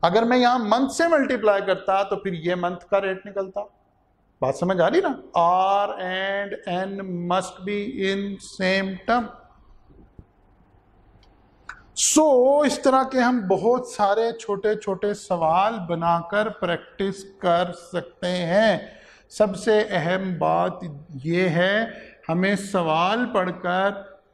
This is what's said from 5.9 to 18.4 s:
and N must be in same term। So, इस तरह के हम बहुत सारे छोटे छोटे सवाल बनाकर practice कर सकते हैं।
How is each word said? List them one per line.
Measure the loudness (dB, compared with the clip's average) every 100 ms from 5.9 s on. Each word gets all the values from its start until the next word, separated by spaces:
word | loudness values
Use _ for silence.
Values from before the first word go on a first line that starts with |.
| -4
and | -6 -4 -4 -4 -6 -10 -6
N | -4 -4 -6 -8 -6 -2
must | -2 -2 -10
be | -6 -6 -6 -2
in | -2 -2 -4 -8
same | -14 -4 0 0 0 -6
term। | 0 0 0 -12 -20 _ _ -20 _ -20 -20 _ -20 _ _ _ _ _ _ _ _ _ _ _ _ _ _ -20 _ -4
So, | 2 4 6 6 6 6 2
इस | 2
तरह | 2 4
के | 2 2
हम | 2 2 0
बहुत | 0 2 0 -2
सारे | 0 2 2 0
छोटे | -4 -6 -2 -2 -2
छोटे | -4 -4 -2 -4
सवाल | -4 0 2 2 2 -2 -6
बनाकर | -2 0 0 0 -2 -2 -2
practice | -4 -4 -6 -6 -4 -4 -12 -4
कर | 2 2 2
सकते | -4 -8 -8 -8 -8 -4
हैं। | -4